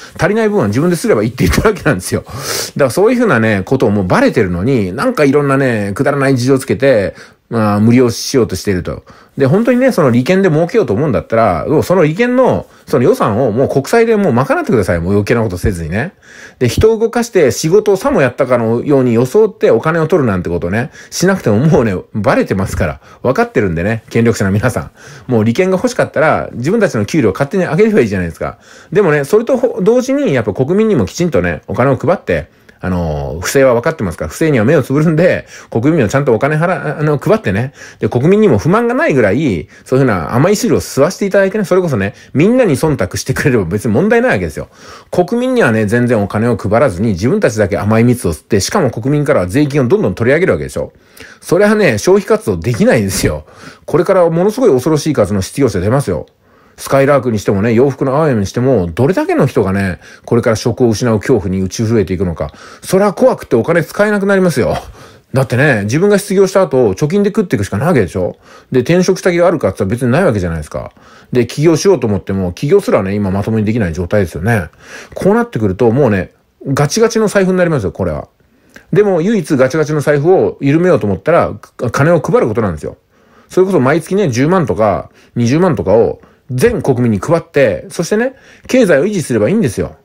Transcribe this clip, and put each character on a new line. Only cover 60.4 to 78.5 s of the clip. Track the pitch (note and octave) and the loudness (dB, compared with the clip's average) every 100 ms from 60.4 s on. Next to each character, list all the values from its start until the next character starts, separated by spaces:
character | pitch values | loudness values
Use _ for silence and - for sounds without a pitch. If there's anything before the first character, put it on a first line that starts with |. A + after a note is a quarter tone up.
か | A#2 | 0
ら | G#2+ | -2
職 | B2 G#2 | -2 0
を | A#2+ | 0
失 | G#2 B2 | 2 0
う | G#2+ | 0
恐 | - A#2 | 0 0
怖 | F2+ | 0
に | F#2+ | -4
打 | F#2 | -4
ち | - A2 | -4 0
震 | A#2 | 0
え | |
て | F#2+ | 0
い | F2+ | -2
く | |
の | F2+ | -4
か。 | D#2+ D2 - - - | -4 -10 -12 -20 -18
そ | - F#3+ | -2 0
れ | |
は | G#3 | 0
怖 | - B3+ F#3 | 2 2 2
く | |
て | - | 0
お | B2 | 0
金 | A2+ E3+ | 0 -2
使 | D3+ - | -2 0
え | G#3+ | 0
な | G#3 | 0
く | G3 | 0
な | |
り | G3 | 2
ま | F3+ | 2
す | C3 | 0
よ。 | D2+ - - - - - _ | -2 -4 -10 -20 -20 -20 _
だ | C3 | -2
っ | C3 | 0
て | A#2+ | 2
ね、 | D3 G#2+ | 2 0
自 | G#2 D3 | 0 0
分 | G3+ | 2
が | G3 | 2
失 | - | 0
業 | G3 F#3+ | 0 2
し | |
た | G3 | 2
後、 | F#3 C3 A2+ | 2 2 2
貯 | - D3+ | 0 0
金 | G3+ | 0
で | G3+ | 0
食 | A3 | 0
っ | |
て | F3+ | -2
い | G2+ | -2
く | |
し | G2+ | -2
か | G2+ | -2
な | |
い | E3 | 0
わ | |
け | C#3 | 0
で | F2 | 0
し | F#2+ | -2
ょ？ | F2 - - - _ | -6 -6 -20 -20 _
で、 | B2+ | -2
転 | B2+ F3+ | 2 2
職 | F#3 F3+ | 2 0
先 | F#3+ F3 | 0 2
が | E3+ | 2
あ | |
る | D#3+ | 2
か | G2 | -2
っ | |
て | - | -2
言 | G2 | -4
っ | |
た | |
ら | A#2+ | -2
別 | |
に | B2+ | 0
な | C#3+ | 2
い | |
わ | F#3 | 0
け | G#2 | 0
じ | F2 | -2
ゃ | |
な | E2 | -6
い | |
で | |
す | D2+ | -8
か。 | C2 G#1+ - - - - | -10 -12 -18 -20 -20 -4
で、 | B2 A#2 | -2 -2
起 | - | 0
業 | E3 D#3 | 2 2
し | G3 | 2
よ | |
う | E3 | 2
と | A2+ | 0
思 | G2 | -2
っ | |
て | - | -4
も、 | G2 F2+ | -4 -4
起 | - C#3+ | -4 0
業 | G3 | 2
す | A#3+ | 2
ら | D3 | -2
ね、 | G2 | 0
今 | G#2 G2 | -2 -2
ま | G2 | -2
と | A2+ | -2
も | A2+ | -2
に | |
で | G#2 | 0
き | A#2 | -2
な | F2+ | -2
い | |
状 | E2 F2 | -4 -2
態 | G#2+ | -2
で | F2+ | -2
す | |
よ | E2 | -4
ね。 | G2+ G#2 D2+ - - - - | -2 -2 -4 -14 -20 -20 -18
こ | - F#3 | -2 0
う | |
な | A3+ | 0
っ | A#3 | 0
て | A#2+ | -2
く | G#2 | -4
る | F#2 | 0
と、 | A#2+ | 2
も | B2 B2+ | 2 2
う | |
ね、 | F#2+ D#2 _ _ _ C#3 | 0 -4 _ _ _ -4
ガ | C3+ D3 | -2 0
チ | A3 | 0
ガ | A3+ | 0
チ | A3 | 2
の | G#3 | 0
財 | G3+ | 2
布 | F#3 | 0
に | F#3 | 2
な | |
り | E3+ | 0
ま | C#3+ | 0
す | |
よ、 | F#2 | -4
こ | - | -4
れ | F2 | -6
は。 | D2 - _ _ | -6 -10 _ _